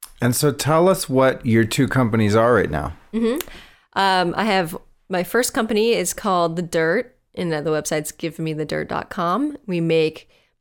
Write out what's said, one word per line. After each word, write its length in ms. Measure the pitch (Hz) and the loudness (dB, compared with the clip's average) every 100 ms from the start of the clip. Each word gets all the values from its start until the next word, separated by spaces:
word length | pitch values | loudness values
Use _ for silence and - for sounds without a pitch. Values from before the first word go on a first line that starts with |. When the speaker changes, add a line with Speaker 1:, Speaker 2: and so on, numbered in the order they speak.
| - - | -20 -4
Speaker 1:
And 140 | 123 | -2
so 160 | 120 147 | 0 0
tell 360 | 143 135 160 180 | 0 0 4 4
us 200 | 185 - | 2 0
what 360 | 131 131 127 127 | 2 2 2 2
your 180 | 113 | 2
two 220 | 113 - 127 | 2 2 2
companies 460 | 131 117 113 107 | 2 2 2 2
are 200 | 107 117 | 4 4
right 160 | 113 82 | 4 2
now. 220 | 78 73 - - | -2 -6 -8 -8
Speaker 2:
Mm-hmm. 260 | 226 226 269 - - - _ _ 190 | -2 -2 -2 -6 -16 -20 _ _ -2
Um, 360 | 196 185 175 - | 2 2 0 -2
I 80 | |
have, 320 | 214 190 160 - - _ - | 0 0 -2 -6 -16 _ -6
my 140 | 185 | -4
first 320 | 175 240 247 | -2 -2 0
company 380 | 269 226 208 226 | -2 0 0 2
is 180 | 208 180 | 0 -2
called 440 | - 214 180 170 165 | -4 -2 0 0 -2
The 60 | |
Dirt, 540 | 170 165 165 202 247 _ _ | -4 0 0 0 -4 _ _
and 160 | - 170 | -8 -4
the 100 | 156 156 | -2 -2
website's 420 | 151 156 156 151 | -2 -2 -4 -6
give 260 | - 165 156 | -8 -8 -6
me 140 | 160 | -6
the 120 | 156 | -4
dirt 240 | 151 156 151 | -6 -6 -4
dot 220 | - - | -6 -6
com. 460 | - 170 196 294 285 - | -4 -2 -2 -2 -6 -6
We 140 | 175 | -2
make 480 | 165 165 156 156 - _ _ _ | 2 2 2 -2 -16 _ _ _